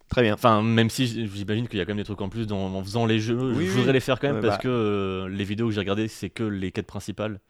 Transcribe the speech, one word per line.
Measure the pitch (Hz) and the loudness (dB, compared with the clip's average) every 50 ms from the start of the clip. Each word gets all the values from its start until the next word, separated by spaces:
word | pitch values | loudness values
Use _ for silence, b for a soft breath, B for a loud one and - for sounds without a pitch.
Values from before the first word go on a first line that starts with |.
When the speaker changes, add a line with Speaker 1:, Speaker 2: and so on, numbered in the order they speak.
| _ _ | _ _
Speaker 1:
Très | - 131 | 2 4
bien. | 120 107 | 4 4
Speaker 2:
Enfin, | 104 - - 120 110 104 | 4 4 4 6 6 6
même | 107 113 113 110 113 113 | 4 4 4 4 4 4
si | - - 131 | 2 0 0
j-, | 120 110 113 113 104 | 0 0 -4 -6 -6
j'imagine | 98 101 101 95 107 113 123 113 | -6 -6 -4 -2 -2 -2 -2 -2
qu'il | - 101 | -2 -2
y | |
a | 90 | -2
quand | 101 | -2
même | 104 104 | -2 -4
des | 98 | -4
trucs | - 104 - | -6 -6 -6
en | 101 95 | -6 -6
plus | 107 117 113 | -4 -6 -4
dans, | 104 104 95 95 95 95 | -4 -2 -2 -2 -2 -4
en | 95 | -6
faisant | 95 98 104 120 117 | -6 -4 -2 0 2
les | 113 110 110 | 2 2 2
jeux, | 107 113 117 120 131 131 | 2 0 0 0 0 0
Speaker 1:
Oui, | 113 131 170 | 0 0 0
Speaker 2:
je | 185 | 2
Speaker 1:
oui. | 190 | 2
Speaker 2:
voudrais | 127 120 - | 2 4 4
les | 135 127 | 4 4
faire | - - 127 - | 2 2 0 0
quand | - 139 | 0 0
même | 143 | 0
Speaker 1:
Ouais, | 107 | 2
Speaker 2:
parce | 113 113 101 | 2 0 0
Speaker 1:
bah. | 98 | 0
Speaker 2:
que, | - 131 | 0 0
euh, | 123 120 110 104 104 101 98 95 95 95 95 92 | 0 2 2 2 0 0 0 -2 -2 -4 -4 -4
les | 95 98 101 | -4 -4 -4
vidéos | 92 104 104 117 117 | -4 -2 -2 -2 0
que | 104 | 0
j'ai | 104 | 0
regardées, | 95 95 98 104 110 110 | 0 0 0 0 0 -2
c'est | - - - 92 | -4 -6 -8 -8
que | - - | -6 -4
les | 117 107 101 95 95 92 | -4 -2 -2 -2 -4 -4
quêtes | - 110 90 | -4 -6 -6
principales. | - - 101 - - 98 - 104 110 101 95 - | -6 -10 -10 -8 -8 -6 -6 -6 -6 -6 -10 -14